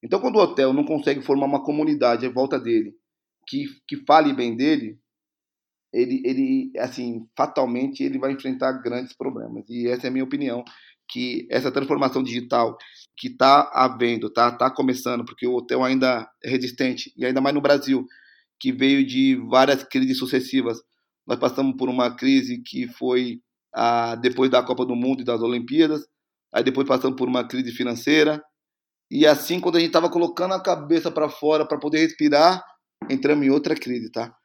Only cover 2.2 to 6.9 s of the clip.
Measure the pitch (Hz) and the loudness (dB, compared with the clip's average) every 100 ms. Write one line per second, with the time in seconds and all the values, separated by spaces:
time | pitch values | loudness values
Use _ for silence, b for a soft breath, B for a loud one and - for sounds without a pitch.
2.2 | 127 117 135 143 117 113 104 110 _ _ | -2 -2 -2 -2 0 0 0 -8 _ _
3.2 | _ _ - 135 143 - - 143 - 151 | _ _ -10 -8 -8 -12 -12 -12 4 6
4.2 | 151 135 120 113 139 151 113 110 _ _ | 6 2 -2 0 2 2 0 -12 _ _
5.2 | _ _ _ _ _ _ _ 110 120 131 | _ _ _ _ _ _ _ 0 0 0
6.2 | 131 131 135 135 131 - 127 | -2 -2 0 0 -2 -6 -8